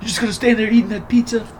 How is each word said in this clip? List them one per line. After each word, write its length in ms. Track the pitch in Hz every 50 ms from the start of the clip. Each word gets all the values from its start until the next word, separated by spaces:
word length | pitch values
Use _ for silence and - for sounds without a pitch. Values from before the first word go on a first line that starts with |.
You 60 | - -
just 120 | - -
gonna 120 | 233 240 233
stand 260 | - - 247 240 220
there 120 | 220 214
eating 180 | 226 233 233 196
that 200 | 226 202 175 -
pizza? 380 | - 240 233 - - 226 208 - - -